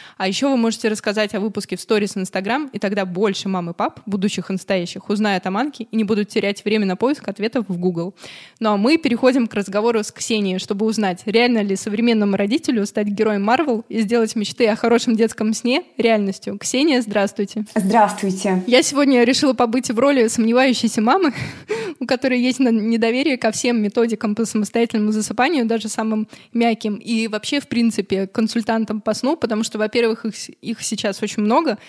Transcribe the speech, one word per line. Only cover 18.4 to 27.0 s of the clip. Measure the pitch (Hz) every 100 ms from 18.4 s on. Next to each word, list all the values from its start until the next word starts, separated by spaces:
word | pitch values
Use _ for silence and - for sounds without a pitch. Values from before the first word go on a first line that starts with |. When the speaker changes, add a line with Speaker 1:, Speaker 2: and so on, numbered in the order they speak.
| 208 185 185
Speaker 1:
Я | 247
сегодня | - 277 285 247
решила | 240 262 294
побыть | 240 240 247 247
в | 226
роли | 277 277 220
сомневающейся | 233 220 240 262 247 226 -
мамы, | 220 359 320 - - - -
<laughs> | 453 427 302
у | 240
которой | 254 269 247
есть | 247 254
на-, | 254
недоверие | 226 214 233 226 247 302 254
ко | 226
всем | 202 247 240
методикам | 208 240 233 214 220
по | 208
самостоятельному | 226 220 202 233 233 220 214
засыпанию, | 214 208 208 370 320 226
даже | 233 214
самым | - 220 220 214 - -
мягким, | 233 233 220 214
и | 202